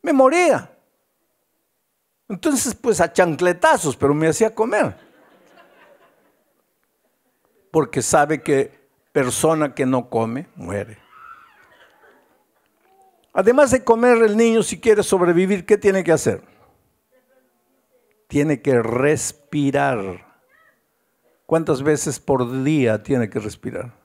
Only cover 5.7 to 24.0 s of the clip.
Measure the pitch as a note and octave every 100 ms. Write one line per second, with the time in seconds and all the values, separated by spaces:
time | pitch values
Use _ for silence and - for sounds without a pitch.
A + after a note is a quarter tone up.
5.7 | _ _ _ _ _ _ _ _ _ _
6.7 | _ _ _ _ _ _ _ _ _ _
7.7 | D#3 C#3+ C3 A#2+ D#3+ D3 D3+ - C#3 C#3
8.7 | _ _ _ _ D3 B2+ A#2 D#3 D#3+ D3
9.7 | - C3 C3 A#2+ A2+ A2+ B2 F3+ - -
10.7 | G2+ G#2 G#2+ _ - - - _ _ _
11.7 | _ _ _ _ _ _ _ _ _ _
12.7 | _ _ _ _ _ _ - G3 B3+ C#4
13.7 | B3+ B3 A3+ B3 A#3 A3 G#3 A#3 A3+ G3
14.7 | F3 A3+ G#3+ G#3 F#3+ F3 E3+ F#3 G3 E3
15.7 | G#3 G#3 F#3+ E3+ D#3+ - G2 - _ _
16.7 | _ _ _ _ C5 _ C5 _ _ _
17.7 | _ _ _ _ _ _ D3 D3 C#3 -
18.7 | B2 A2+ A#2 C#3+ D3+ - - _ D3+ C#3
19.7 | C#3+ C#3 B2 F#2+ F2+ - _ _ _ _
20.7 | _ _ _ _ _ _ _ - D#3+ D#3+
21.7 | C3+ C#3+ D3+ - B2+ - C3+ A#2+ C3 C3+
22.7 | D#3 A#2+ G#2+ G#2 C3+ A2 A#2 G#2 - A2+
23.7 | F2+ A#2 _